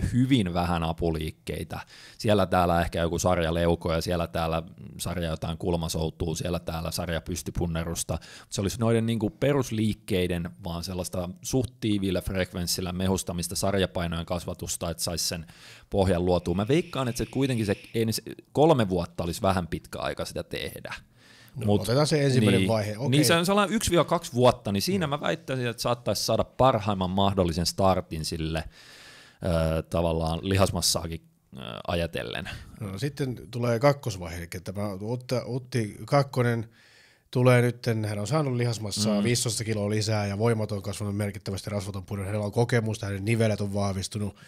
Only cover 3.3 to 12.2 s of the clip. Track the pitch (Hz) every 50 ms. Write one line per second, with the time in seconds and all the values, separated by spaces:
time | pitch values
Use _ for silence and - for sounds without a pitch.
3.3 | 90 85 82 80 85 85 85 85 85 - - 87 82 82 - 92 87 85 85 82
4.3 | - 87 82 82 80 82 82 - - - - - - - - 87 87 90 85 80
5.3 | 80 - - 80 82 - - 90 85 85 80 82 - 82 82 78 - - 90 82
6.3 | 80 82 - 87 87 85 - 85 82 80 82 82 - - 87 85 82 82 - -
7.3 | 90 - - 92 - - 87 85 80 82 82 85 85 - - - 85 80 - -
8.3 | - - - _ - - 98 95 - 120 113 113 117 113 113 113 117 107 107 101
9.3 | - - 135 139 147 139 127 - 113 110 113 107 104 - _ - 104 90 90 90
10.3 | 87 85 85 87 - - 101 87 82 85 87 95 92 90 90 - - 92 87 90
11.3 | 92 - - - - 131 117 - - _ 117 107 104 101 95 98 90 -